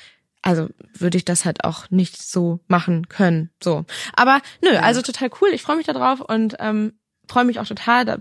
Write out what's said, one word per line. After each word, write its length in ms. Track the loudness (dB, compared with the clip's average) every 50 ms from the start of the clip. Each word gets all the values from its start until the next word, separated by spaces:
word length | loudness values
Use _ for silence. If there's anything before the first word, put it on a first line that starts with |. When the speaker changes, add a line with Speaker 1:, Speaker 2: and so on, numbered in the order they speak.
| -20 -20 _ _ _ _ _ _
Speaker 1:
also 280 | 0 0 0 0 -2 -6 -8 _ -20 _ _
würde 200 | -2 -2 0 0
ich 80 | 0 0
das 200 | 0 -2 0 0
halt 180 | -2 -4 -2 -4
auch 260 | -4 -4 -6 -8 0
nicht 320 | 0 0 0 0 -4 -16
so 380 | -16 -6 -2 -2 0 0 -2 -6 _
machen 420 | _ 0 0 2 0 -2 -2 -4 _
können. 400 | -2 0 2 2 2 0 -2 -6 _ _
So. 240 | -4 -2 -2 -2 -4 -8 -12 -12 -12 -2 2
Aber 260 | 2 4 4 4 2 2 -6 -6 _
nö, 120 | 2 4 4
Speaker 2:
Ja. 80 | 4
Speaker 1:
also 200 | 4 2 2 2
total 280 | -2 -6 -6 -4 -6 -6 0 2
cool. 80 | 2 2 2
Ich 80 | 0
freue 160 | -2 -2 -2
mich 80 | -2 -2
da 60 | -4 -4
drauf 280 | 0 0 0 0 -2
und, 340 | -4 -4 -2 0 0 -2 -4 -6
ähm, 340 | -4 -4 -2 -2 -4 -4 -8 _ _ _ _ _ _
freue 180 | 0 2 2 2
mich 140 | 2 0 -2
auch 80 | -6
total, 380 | -8 -10 -6 0 2 2 2 2
da, 120 | 0 -4 -2